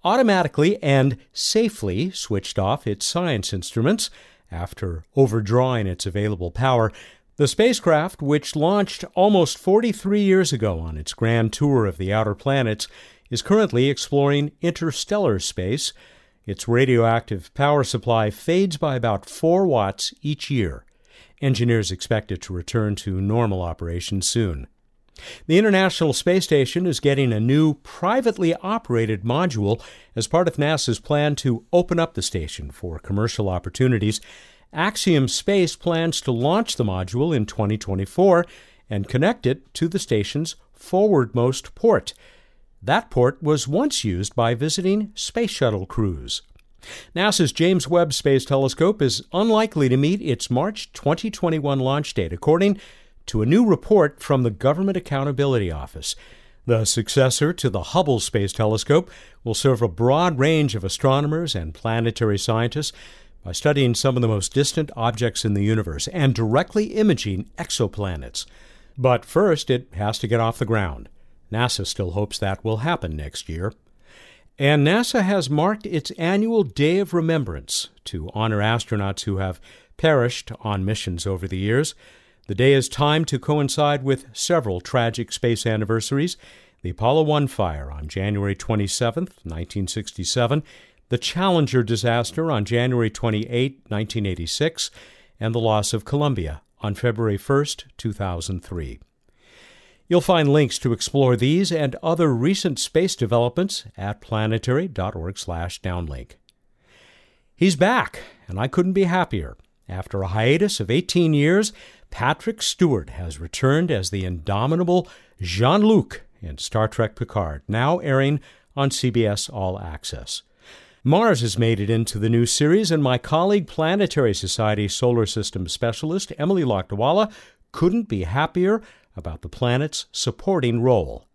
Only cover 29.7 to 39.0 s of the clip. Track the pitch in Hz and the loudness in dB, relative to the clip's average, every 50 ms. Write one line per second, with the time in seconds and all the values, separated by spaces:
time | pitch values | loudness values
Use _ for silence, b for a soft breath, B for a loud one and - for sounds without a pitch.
29.7 | 107 - B B B B B B B 117 110 - - 165 180 165 - - 143 147 | 0 -2 B B B B B B B -6 -6 0 2 2 2 2 0 0 0 0
30.7 | 160 147 - - 113 - - - 151 147 147 151 147 - - 135 120 113 - _ | 0 0 0 -2 -2 -4 -2 -2 0 2 2 0 0 0 -2 -2 -2 -2 -4 _
31.7 | - 175 175 175 175 170 165 160 - - 92 - - 92 78 71 - - 73 71 | 2 2 2 2 0 -2 -2 -2 -4 -6 -6 -4 -4 -6 -6 -6 -10 -12 -14 -14
32.7 | 69 - - 90 80 76 - - 98 101 110 117 - - 107 95 92 90 - 95 | -14 -12 -12 -10 -10 -12 -8 -4 -2 -2 -2 -2 -2 -2 -2 -2 -2 -4 -6 -8
33.7 | - - 131 127 127 107 101 104 107 - B B B B B B B B B B | -2 0 2 2 2 2 0 0 -2 -4 B B B B B B B B B B
34.7 | - 151 165 202 214 - - 196 170 147 135 120 - - - - 202 196 180 160 | -4 -2 -2 -2 -2 -2 0 2 4 4 2 2 -2 -4 -2 0 2 2 2 0
35.7 | - - - 175 170 165 165 165 - - - - 127 117 123 147 175 214 233 - | -2 -4 -4 -2 0 0 0 -2 -2 -4 -4 -4 -2 0 0 2 2 0 0 -2
36.7 | - - 123 104 92 92 92 90 107 123 143 170 160 127 107 - - - 107 101 | -2 -2 -2 0 0 -2 -4 -4 -2 0 0 2 2 0 0 -2 -2 -2 -2 0
37.7 | 107 104 - - 98 95 98 - - - 185 196 180 165 - B B B B B | -2 -2 -4 -4 -4 -4 -4 -4 0 2 4 6 6 4 2 B B B B B
38.7 | B B B B 107 101 | B B B B -4 -4